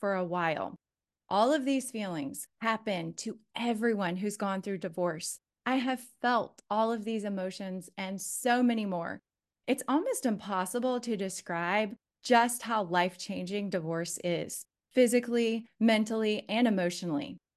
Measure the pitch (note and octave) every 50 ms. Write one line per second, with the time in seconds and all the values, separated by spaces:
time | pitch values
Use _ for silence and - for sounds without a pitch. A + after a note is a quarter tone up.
0 | - G3+ G3 F#3 F#3 E3+ E3+ F3+ E3+ E3 D#3 D3 F#2+ - - - _ _ _ _
1 | _ _ _ _ _ - - G3 A3 B3+ D4+ D#4 C4 C4+ C#4 C4+ C4 - - A3
2 | G#3 F#3+ F3 D#3 C#4 - - - - - _ _ - A3+ A3 A3+ A3 A3 G3 F3+
3 | E3 E3 E3 - - A3+ G#3 - _ _ - - A3+ A#3+ A#3 G#3 A3 A#3+ A3 G3+
4 | G3 F3 E3+ F#3 G3 G#3 G3+ - G#3 G3 G3 F#3+ F#3 G3+ G3 F3+ D#3+ F#3 E3 -
5 | F3+ F3 D#3 D#3+ - - - - _ _ _ _ - B3 C4 C4+ A#3+ C4 C4 B3+
6 | - - - _ - A#3+ B3 A#3 - - - - - - G3+ G#3+ A3 A3+ A#3 A3+
7 | G#3 A3 A3+ A3 G3+ G#3 G3+ F#3+ F#3 F#3+ F#3+ - G3+ F#3+ F#3 F#3 E3+ - - -
8 | G3 F#3+ G3 F#3+ - - - - - B3+ A#3+ B3 B3 A#3+ A#3 A3 G#3+ G3+ F#3 F3
9 | E3+ - - - - _ _ _ _ _ _ _ _ - C4 - - - B3+ D4+
10 | F#4+ C5 B4 - - B3+ G#3+ F#3 - G3 G3+ F#3 F#3 F#3+ - B3 A#3 B3+ B3+ B3
11 | A#3+ A#3+ A3+ F#3+ G3 F#3+ F#3 - - - F3+ E3+ E3+ F3 F#3+ G#3+ A3 G3+ A3 -
12 | _ _ _ _ - - B3 A#3 A#3 A#3+ A#3+ - - A3 A#3 A3 G3+ E3+ E3+ F3
13 | F3 F#3 F3+ - - - G3 F#3 F#3 F3 G3 G#3 G3+ G3 E3+ F#3 D#3+ D#3+ E3 E3
14 | E3+ E3 - - - F3 E3+ D#3+ - - - - - - _ _ _ _ - B3+
15 | B3+ A#3+ A#3 B3 A#3+ A#3+ A#3 A#3+ A#3 A3+ A3+ A3+ A3+ - _ - G#3+ A3+ A3 G#3+
16 | A3 G#3+ A3+ A3 A3 G#3+ G#3+ G#3 - - G#3+ A3 B3 A#3 G#3 F#3 F3+ F3 F3 -
17 | - E3+ D3+ C#3+ - - F3+ - _ _ _